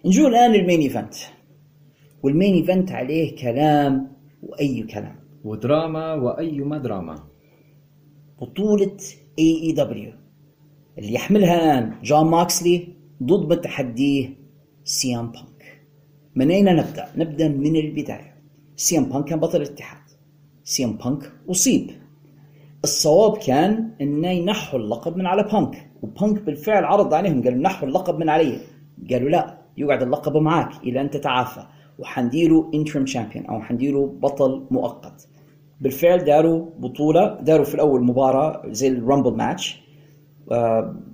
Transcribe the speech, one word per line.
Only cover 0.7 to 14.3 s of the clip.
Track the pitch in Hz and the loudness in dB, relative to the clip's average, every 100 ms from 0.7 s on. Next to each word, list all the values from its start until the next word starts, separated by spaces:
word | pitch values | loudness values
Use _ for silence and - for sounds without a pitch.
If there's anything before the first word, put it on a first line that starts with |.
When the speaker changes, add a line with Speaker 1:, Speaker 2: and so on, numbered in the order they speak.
| 165 | 2
Speaker 1:
event. | 139 120 101 - - - _ _ _ _ _ _ _ _ | 2 -2 -8 -12 -20 -20 _ _ _ _ _ _ _ _
والمين | 139 151 202 | 0 2 4
event | 175 147 185 - | 2 2 0 0
عليه | 117 131 160 151 - | -4 -4 -2 -2 -4
كلام | 123 120 151 147 143 135 135 - _ _ | -4 0 2 4 2 0 -4 -12 _ _
وأي | - - 143 117 | -16 -6 -4 -4
كلام. | 110 104 104 - - _ | -8 -10 -12 -16 -20 _
Speaker 2:
ودراما | 107 107 117 151 160 160 160 | -10 -6 0 0 0 -6 -6
وأي | 156 120 - 165 147 | -4 -4 -4 -6 -6
ما | 139 151 | -6 -6
دراما. | 123 98 80 76 - _ _ _ _ _ _ _ _ _ _ _ | -6 -8 -10 -14 -18 _ _ _ _ _ _ _ _ _ _ _
Speaker 1:
بطولة | 123 - 214 208 196 - - - _ - | -12 -4 2 2 2 -2 -16 -20 _ 2
إيه | 160 160 | 2 4
إي | 160 | 0
دبليو | 147 139 104 110 - _ _ _ _ _ _ _ - | 0 -2 -4 -12 -18 _ _ _ _ _ _ _ -14
اللي | 104 | -6
يحملها | 120 - 208 180 175 | -4 2 4 4 4
الآن | 160 135 110 - | 4 2 0 -6
جون | 107 151 160 | 0 4 4
ماكسلي | 170 175 - 175 175 - - _ - | 4 2 0 0 0 -2 -16 _ -8
ضد | 127 202 151 | 0 2 2
متحديه | - - - 131 117 143 139 127 | -2 -2 -6 -6 -2 0 0 -2